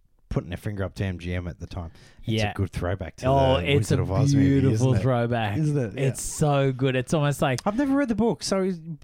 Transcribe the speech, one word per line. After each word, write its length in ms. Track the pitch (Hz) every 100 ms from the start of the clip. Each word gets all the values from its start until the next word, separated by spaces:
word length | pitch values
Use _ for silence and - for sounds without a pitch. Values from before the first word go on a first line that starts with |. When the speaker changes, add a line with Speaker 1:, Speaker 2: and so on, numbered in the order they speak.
| _ _ -
Speaker 1:
putting 220 | - 147
their 80 | -
finger 260 | 110 101
up 100 | 92 -
to 100 | 98
M 140 | 87
G 140 | 87
M 140 | 90 87
at 100 | -
the 80 | 82
time. 220 | - 82 - - - -
It's 180 | 110
Speaker 2:
Yeah. 80 | 104
Speaker 1:
a 20 |
good 200 | - 95
throwback 420 | - 87 95 82 -
to 100 | 127
Speaker 2:
Oh, 340 | 139 135 135
Speaker 1:
the 100 | 156
Speaker 2:
it's 60 | 143 -
Speaker 1:
Wizard 80 | 143
Speaker 2:
a 20 |
Speaker 1:
of 100 | -
Oz 240 | 95 139 139
movie, 240 | 139 139
Speaker 2:
beautiful 280 | 135 113 131
Speaker 1:
isn't 80 | 123
it? 40 |
Speaker 2:
throwback. 560 | 131 123 117 117 107 104
Speaker 1:
Isn't 200 | 151 147
it? 160 | 113 123
Yeah. 100 | 135
Speaker 2:
It's 120 | 127
so 520 | - - 151 143 139
good. 240 | 127 135 127
It's 160 | 123
almost 280 | 160 143 139
like 200 | 151 123 202
Speaker 1:
I've 120 | 220
never 180 | 277 269
read 140 | 277
the 60 | 202
book, 280 | 233 170
so 180 | - 196
is, 160 | 190 175 160 151